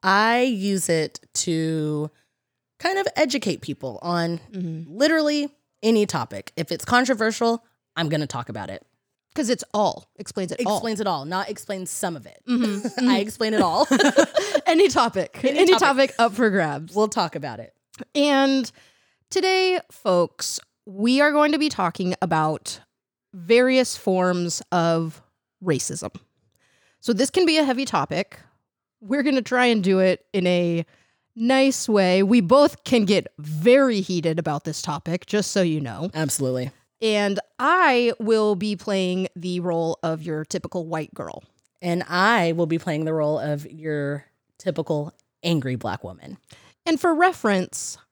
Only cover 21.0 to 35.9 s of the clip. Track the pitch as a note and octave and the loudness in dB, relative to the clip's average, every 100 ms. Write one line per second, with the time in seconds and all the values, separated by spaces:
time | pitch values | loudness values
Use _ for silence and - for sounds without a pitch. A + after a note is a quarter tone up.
21 | A3+ C4 D4 D4 D4+ D4 D4+ - F3+ - | 0 4 4 4 2 2 -2 -2 -4 -2
22 | F3+ F#3 F#3 D#3+ D#3 D#3 - - _ _ | -4 -2 -2 0 0 -2 -8 -14 _ _
23 | _ _ _ F#3+ E3+ A#3 B3+ C4 B3 - | _ _ _ -20 2 4 4 2 0 -2
24 | - F#3 F#3 F3+ F3 - - F3+ E3+ E3 | -2 0 2 0 -2 -6 -4 0 2 0
25 | E3 - _ _ _ _ F#3 C3+ - - | -2 -10 _ _ _ _ -4 -2 -2 -8
26 | G#2 - _ _ _ _ _ _ _ _ | -12 -14 _ _ _ _ _ _ _ _
27 | - A#3 C4+ - E4+ D#4 C#4+ B3 C4+ F3+ | -4 0 0 2 2 4 2 0 -2 -2
28 | C#3+ E3 - - _ _ _ _ _ _ | -2 -4 -6 -10 _ _ _ _ _ _
29 | G#3 C4+ C#4 C4+ A3 B3+ B3 A3+ F#3+ F#3+ | -4 0 2 0 0 2 2 2 2 4
30 | F#3 F3+ _ G3 F3+ F3 F3 E3+ D#3+ _ | 2 0 _ -2 0 2 2 -2 -4 _
31 | _ _ _ - A#3 C4 C4+ C4 - G#3 | _ _ _ -4 2 4 4 2 0 2
32 | F#3 F#3 G3 A#3+ F3 C4 F#3 - - B3 | 4 4 6 4 6 6 4 2 0 2
33 | G3 G3 - - D3+ D#3 F#3 C4 C4+ A3 | 4 2 0 -12 -10 0 6 6 6 0
34 | - F3+ D#3+ D#3+ E3 D3 - D3+ - C#3+ | -2 -2 -2 -2 -2 -4 -6 -8 -6 -6
35 | - F3 - G#3 G3 G3+ F3+ D#3 B2+ | -4 -6 -2 -2 0 0 0 0 -4